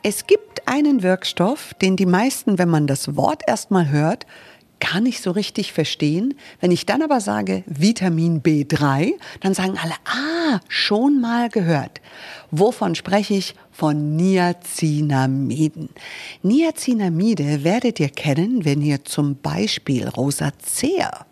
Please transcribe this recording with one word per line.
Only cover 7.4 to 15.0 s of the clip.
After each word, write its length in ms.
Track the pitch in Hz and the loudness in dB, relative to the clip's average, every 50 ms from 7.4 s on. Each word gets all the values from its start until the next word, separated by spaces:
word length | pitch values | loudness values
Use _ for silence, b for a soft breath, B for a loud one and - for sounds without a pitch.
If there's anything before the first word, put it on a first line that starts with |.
| 202 190 190 190 185 | -2 -2 -4 -4 -6
Vitamin 760 | - 160 139 165 214 233 - 190 185 165 160 165 170 165 151 | -8 -2 2 2 2 2 2 0 0 2 2 2 2 0 2
B 240 | - 170 156 147 143 | 2 2 2 2 0
drei, 480 | - 160 135 147 139 135 139 165 247 403 370 B B B B | 0 0 2 2 2 2 2 0 0 -2 -4 B B B B
dann 160 | - 190 190 | -2 -2 0
sagen 240 | - 185 190 190 175 | 0 -2 -4 -4 -4
alle, 140 | 165 165 156 - _ | -6 -8 -8 -8 _
"Ah, 540 | - - 247 277 311 330 339 339 311 247 185 _ | -6 -6 -4 -4 -4 -2 -2 0 0 0 0 _
schon 540 | - - - - - 208 214 247 285 294 269 | -6 -4 -4 0 0 0 2 4 4 2 2
mal 280 | 233 233 233 240 240 233 | 2 0 0 0 -2 0
gehört." 520 | - 226 180 165 165 139 131 - - - B B B B B B B B B B | 0 0 2 2 2 0 0 -4 -12 -20 B B B B B B B B B B
Wovon 420 | 160 151 196 233 247 - 220 180 165 | 2 2 2 2 4 0 -2 -2 -2
spreche 400 | - - - 190 208 202 - 208 | -4 -2 0 0 0 2 2 0
ich? 220 | 196 175 - - B B B | -2 -2 -4 -12 B B B
Von 440 | _ - 165 151 147 151 147 151 151 | _ -2 0 0 0 0 0 0 0
Niacinamiden. 1700 | 160 180 190 190 185 180 175 180 - - - - - 165 156 151 147 | 2 2 4 4 4 2 2 0 -4 -8 -12 -4 -2 0 0 0 0